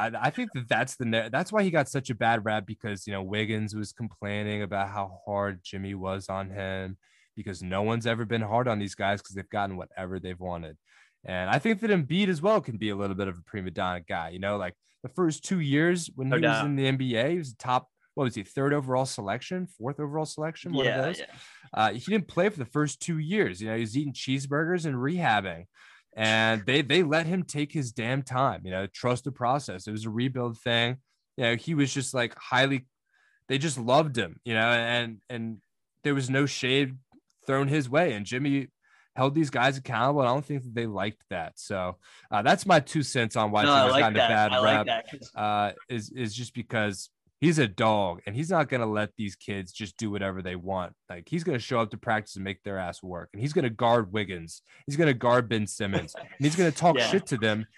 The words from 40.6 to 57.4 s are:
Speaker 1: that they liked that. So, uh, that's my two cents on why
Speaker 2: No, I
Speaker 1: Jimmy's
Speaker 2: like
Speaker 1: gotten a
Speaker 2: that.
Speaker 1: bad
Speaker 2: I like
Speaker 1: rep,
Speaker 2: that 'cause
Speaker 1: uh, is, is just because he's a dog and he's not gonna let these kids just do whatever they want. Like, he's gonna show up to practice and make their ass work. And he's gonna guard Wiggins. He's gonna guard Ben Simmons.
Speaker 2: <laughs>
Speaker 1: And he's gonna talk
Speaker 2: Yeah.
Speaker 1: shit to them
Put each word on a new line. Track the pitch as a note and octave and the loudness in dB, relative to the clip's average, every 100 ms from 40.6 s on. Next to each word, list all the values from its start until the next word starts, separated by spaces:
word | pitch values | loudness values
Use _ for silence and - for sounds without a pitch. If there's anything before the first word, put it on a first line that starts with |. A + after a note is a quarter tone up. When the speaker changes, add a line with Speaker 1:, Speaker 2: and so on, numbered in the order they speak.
Speaker 1:
that | B2+ A2+ | -4 -4
they | A#2 | -4
liked | G2 G#2 - - | -2 -4 -6 -8
that. | F2+ D#2+ - | -8 -8 -10
So, | - G2 F2+ F2+ - - - | -6 -4 -4 -6 -16 -20 -2
uh, | G#2 | 2
that's | B2 - F#3+ | 4 4 6
my | D#3+ | 4
two | C3+ D#3+ | 4 -2
cents | C3 C3 A#2 A#2+ | 0 0 0 2
on | G#2+ | 2
why | G#2 | 4
Speaker 2:
No, | C#3+ | 6
I | C#3 B2+ | 8 6
Speaker 1:
Jimmy's | |
Speaker 2:
like | C3 | 6
Speaker 1:
gotten | A2 G#2 | 4 4
a | |
Speaker 2:
that. | A#2 | 4
Speaker 1:
bad | A2 G#2+ | 6 4
Speaker 2:
I | B2+ | 6
like | B2+ | 6
Speaker 1:
rep, | G#2+ G#2 | 4 2
Speaker 2:
that | A2+ - | -2 -4
'cause | C#3 A#2 - | -14 -12 -4
Speaker 1:
uh, | G#2+ G#2 G#2 - - | 0 2 0 -4 -8
is, | A#2+ G#2+ | -8 -6
is | B2+ A2+ A2 | -6 -6 -6
just | A#2+ | -10
because | B2 - A#2 G#2 F#2+ - _ _ - | -10 -4 0 0 -2 -12 _ _ 0
he's | D#3 D#3 | 2 4
a | A#2 | 2
dog | F#2 A2 G#2+ F#2 E2+ - | 4 4 4 2 -2 -6
and | A2 | -6
he's | E3 | 0
not | E3+ C#3 | 2 2
gonna | C3 A2 | 0 0
let | G#2+ G#2 - | 0 -2 -4
these | G2+ - | -6 -6
kids | - G2 F#2 | -8 -8 -8
just | - G2+ - | -8 -10 -6
do | A2 | -6
whatever | G2+ G2 F#2 | -2 -4 -4
they | F2+ F2+ | -6 -8
want. | F2+ F#2+ F2 - - | -4 -4 -6 -12 -16
Like, | F2 - | -16 -6
he's | E3+ | -4
gonna | E3 B2+ | -2 -4
show | - B2 | -2 0
up | A2 | 0
to | G#2 | -4
practice | A#2+ G#2+ G#2 G2 | -2 -2 -2 -10
and | F#2+ | -8
make | G2 | -8
their | G2+ F#2+ | -8 -6
ass | F2 E2+ | -6 -8
work. | F#2 F2 E2+ | -10 -10 -10
And | G#2 | -6
he's | C#3 | -2
gonna | E3+ B2+ | 0 0
guard | A2 A#2+ A#2+ G2 | 2 4 4 4
Wiggins. | G#2+ F#2+ F2+ E2 - _ - - | -2 -4 -8 -12 -16 _ -16 -6
He's | C#3+ | 2
gonna | D#3 | 4
guard | A#2+ B2 B2 A2+ | 4 6 4 4
Ben | A2+ G#2 | 0 -2
Simmons. | - G2+ - D#2+ - | -2 -2 -2 -4 -14
Speaker 2:
<laughs> | - - | -14 0
Speaker 1:
And | C#3+ | 2
he's | E3 | 4
gonna | E3+ | 2
talk | - E3+ C3+ | 6 4 6
Speaker 2:
Yeah. | |
Speaker 1:
shit | A2+ F3+ - | 4 2 0
to | |
them | B2+ | 0